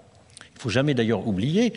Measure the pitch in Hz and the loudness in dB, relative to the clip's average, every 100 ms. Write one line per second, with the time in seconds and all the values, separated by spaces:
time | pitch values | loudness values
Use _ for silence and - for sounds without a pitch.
0 | - - - - - - 120 104 147 127 | -20 -20 -20 -20 -20 -10 -2 0 2 2
1 | 113 107 110 95 123 180 240 | 2 0 -2 -2 0 2 0